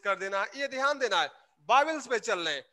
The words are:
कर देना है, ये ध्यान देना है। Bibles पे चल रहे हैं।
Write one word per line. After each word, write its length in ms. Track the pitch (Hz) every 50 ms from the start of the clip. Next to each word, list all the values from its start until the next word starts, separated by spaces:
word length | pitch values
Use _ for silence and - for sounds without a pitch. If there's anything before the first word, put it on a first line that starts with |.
| -
कर 100 | 202 190 180
देना 220 | 190 196 196 196
है, 60 | 208 220 -
ये 120 | 269 277 269
ध्यान 300 | 269 262 269 285 294 269
देना 220 | 262 220 196 170
है। 80 | 156 - - - _ _ _ _ 147 160
Bibles 380 | 233 269 285 320 320 294 247
पे 120 | 240 254 214
चल 200 | - 233 208 180
रहे 160 | 170 160 147
हैं। 100 | 135 - _